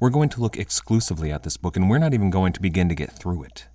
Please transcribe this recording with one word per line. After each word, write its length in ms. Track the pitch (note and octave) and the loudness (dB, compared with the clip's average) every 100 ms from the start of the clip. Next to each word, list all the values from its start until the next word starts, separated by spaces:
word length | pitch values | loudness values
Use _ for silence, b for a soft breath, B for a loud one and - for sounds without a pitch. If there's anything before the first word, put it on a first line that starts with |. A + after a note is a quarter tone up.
we're 100 | B2 | 2
going 180 | D3 D3 | 4 0
to 140 | A#2+ | 0
look 160 | A2+ - | -4 -4
exclusively 720 | - - - A2+ - D#2+ D2+ | -6 -6 0 0 0 -4 -4
at 120 | D2+ | -4
this 120 | D#2 - | -6 -6
book, 200 | F2 F#2 | -4 0
and 100 | F#2 | 2
we're 80 | C3+ | 4
not 160 | D#3+ | 2
even 160 | A#2+ G2 | 2 2
going 240 | F#2 F#2 | 2 0
to 80 | - | 0
begin 300 | F#2+ F#2 F2 | -2 2 0
to 40 | |
get 180 | D2+ C#2+ | 0 -6
through 320 | - F2+ F2 | -8 -6 -6
it. 240 | B1+ - - | -8 -20 -20